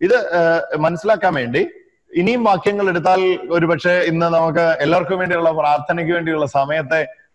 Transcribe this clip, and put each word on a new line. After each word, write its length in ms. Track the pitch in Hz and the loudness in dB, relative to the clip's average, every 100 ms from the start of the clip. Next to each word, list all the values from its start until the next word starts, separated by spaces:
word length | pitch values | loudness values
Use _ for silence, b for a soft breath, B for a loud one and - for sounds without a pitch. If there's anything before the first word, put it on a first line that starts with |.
ഇത്, 140 | 180 247 | 0 2
ആ, 520 | 202 175 165 165 - 156 | 2 0 2 0 -2 -2
മനസ്സിലാക്കാൻ 560 | 160 170 208 214 196 | -2 -2 0 0 2
വേണ്ടി 340 | 151 120 135 339 - _ _ _ | -2 -2 -2 -2 -6 _ _ _
ഇനിയും 300 | 170 190 247 | -2 0 0
വാക്യങ്ങൾ 460 | 220 185 208 202 196 | 0 2 0 0 -2
എടുത്താൽ 500 | 170 165 185 185 180 - | 0 2 2 2 -2 -2
ഒരുപക്ഷെ 420 | 170 160 170 175 | 0 2 0 2
ഇന്ന് 340 | 180 170 165 170 | 2 0 0 0
നമുക്ക് 340 | 165 165 165 | 2 0 2
എല്ലാവർക്കും 600 | 165 156 147 175 175 185 | 2 2 2 0 0 -2
വേണ്ടിയുള്ള 320 | 180 175 165 | -2 0 0
പ്രാർത്ഥനയ്ക്ക് 640 | 160 147 147 143 170 165 | 0 0 0 -2 -4 -2
വേണ്ടിയുള്ള 320 | 170 160 160 143 | -2 -2 -2 -2
സമയത്തെ 640 | 139 139 156 135 160 180 B B | 0 0 -2 -2 -2 -2 B B